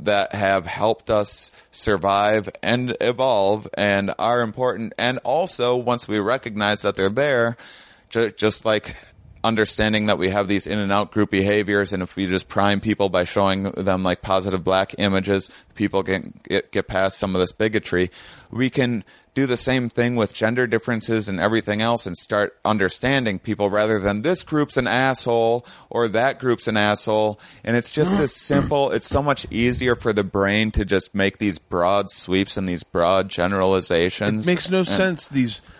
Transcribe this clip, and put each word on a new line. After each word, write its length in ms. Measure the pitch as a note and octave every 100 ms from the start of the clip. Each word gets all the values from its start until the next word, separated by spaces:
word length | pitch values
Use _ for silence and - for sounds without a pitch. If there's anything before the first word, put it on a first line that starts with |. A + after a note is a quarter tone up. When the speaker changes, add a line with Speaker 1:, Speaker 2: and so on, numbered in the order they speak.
Speaker 1:
that 320 | G#2 G2+ -
have 320 | G2+ G2 G2 F2
helped 440 | - G#2+ A2 -
us 440 | G#2+ G#2 - - - -
survive 800 | - - G2 G2 G2 G#2 A2 G2 -
and 360 | F#2 B2 B2 -
evolve 720 | A#2 A#2+ C3 G#2+ G2 G#2+ G#2 -
and 380 | G2+ G2 G2 -
are 220 | A2 A#2+
important. 500 | A#2 A2+ B2+ G2+ A2+ -
And 200 | A#2+ B2+
also, 580 | - D3 F#3 - A#2+ B2
once 320 | A#2+ A#2+ -
we 100 | G#2+
recognize 640 | G2+ C3+ - G#2 G#2 G#2
that 160 | G2+ F#2+
they're 100 | F#2+
there, 460 | A2 D3 B2+ A#2 A#2 - - - - _
ju-, 220 | A#2 A2+
just 340 | - G#2+ - A2+
like 300 | G#2+ - - - - - - A2+
understanding 600 | A2 G#2+ - G#2+ G#2+ G#2+
that 100 | F2
we 120 | F#2
have 200 | G2+ G2
these 180 | G2+ -
in 100 | G#2
and 140 | G2
out 200 | G2+ G2
group 160 | A2 G2+
behaviors, 600 | G2 G2 G#2 G2 G2+ F#2+
and 100 | F#2+
if 140 | F2+ -
we 100 | F#2+
just 220 | F#2 -
prime 320 | G2+ G2+ G2
people 260 | A2 G#2 G2
by 160 | F2+
showing 400 | F2+ G#2 G2 F#2+
them, 400 | G2 - F#2+ F#2
like, 180 | F#2 F2+
positive 400 | - F#2+ F#2+ F#2
black 320 | F2 F#2 G2 -
images, 520 | G2+ F#2+ F#2+ F#2+ - - - -
people 280 | G2+ G2
can 300 | F#2 F#2+ - - -
get, 200 | G2+ -
get 140 | G#2 -
past 280 | F#2+ F#2+ -
some 160 | G2
of 60 | F#2
this 140 | F2+
bigotry. 560 | - A2 G#2+ - F2+ F2+ - - - -
We 180 | A2 B2+
can 360 | - B2 A#2 - - _ -
do 100 | C#3
the 100 | A#2+
same 320 | - C3 A#2+
thing 280 | - A#2+ A#2+
with 180 | G#2
gender 320 | - A2 B2 B2
differences 640 | A2 - A2+ A2 A2 G2+
and 100 | F#2+
everything 400 | G2+ A2 G#2 G#2
else 280 | A2+ A#2 F#2+
and 100 | E2+
start 400 | - G#2 G2+ - -
understanding 720 | G#2+ F#2 - B2+ C3+ A#2 F#2
people 320 | - G#2 G2+
rather 300 | G#2 A2 G#2+
than 240 | G2 G#2
this 180 | C#3 F#3
group's 340 | - D3+ C#3+ -
an 100 | A#2+
asshole 760 | A#2 C3+ C3 B2+ A#2 A2+ A#2+ - - -
or 160 | A#2 A#2
that 320 | G#2+ C3 -
group's 280 | B2+ A#2 -
an 80 | G#2+
asshole. 640 | G#2 G#2 - G#2+ G#2+ G#2 - -
And 140 | - A#2
it's 140 | -
just 260 | - E3+ G3
this 180 | C#3+ -
Speaker 2:
<clears throat> 60 |
Speaker 1:
simple, 480 | - C#3+ C#3+ D3 C#3
it's 140 | A2+ -
so 140 | C#3+
much 240 | D3 C3+ -
easier 440 | G#2+ A#2+ B2 B2 A#2
for 160 | A#2+
the 120 | G#2
brain 480 | F#2+ G2 G2 G#2 A2
to 120 | A2+
just 300 | G2 G2 -
make 240 | G2+ G2 -
these 220 | G#2 E2
broad 500 | - F2+ F2 G2+ F#2+
sweeps 480 | - - F#2 G2 -
and 100 | F#2+
these 160 | E2+
broad 460 | - F2+ E2+ F#2+ F#2+
generalizations. 1160 | - F2 G2 F#2+ F#2+ F2+ E2+ F2+ - G#2 G#2+ D3+
Speaker 2:
It 60 |
makes 200 | F3+ -
no 80 | F#3+
Speaker 1:
And 80 | F3
Speaker 2:
sense. 400 | G3 F#3 E3+ -
These, 340 | C#3 A#2+ G#2 - -